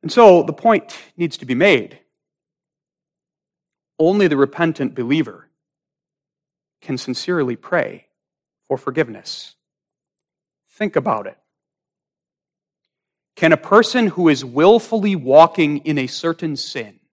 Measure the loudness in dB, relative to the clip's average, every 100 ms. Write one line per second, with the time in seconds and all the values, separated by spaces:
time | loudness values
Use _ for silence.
0 | -2 6 8 8 4 -2 0 0 -2 -20
1 | -20 -8 -8 -8 -6 0 2 2 -2 -18
2 | _ _ _ _ _ _ _ _ _ _
3 | _ _ _ _ _ _ _ _ _ _
4 | 0 2 0 0 -2 0 -4 -2 -8 -6
5 | -4 -2 -2 -8 _ _ _ _ _ _
6 | _ _ _ _ _ _ _ _ -12 -10
7 | -8 -10 -4 -4 -2 -6 -6 -4 -4 -10
8 | _ _ _ _ _ _ _ -8 -6 -6
9 | -6 -8 -16 -18 -18 _ _ _ _ _
10 | _ _ _ _ _ _ _ _ -4 -4
11 | -4 -6 -8 -18 _ _ _ _ _ _
12 | _ _ _ _ _ _ _ _ _ _
13 | _ _ _ -2 0 0 2 2 2 0
14 | -2 0 0 0 -2 2 4 4 2 -4
15 | -2 -4 2 6 6 4 -2 -2 -4 -6
16 | -6 -6 -8 -6 -8 -10 -10 -12 -14 _
17 | _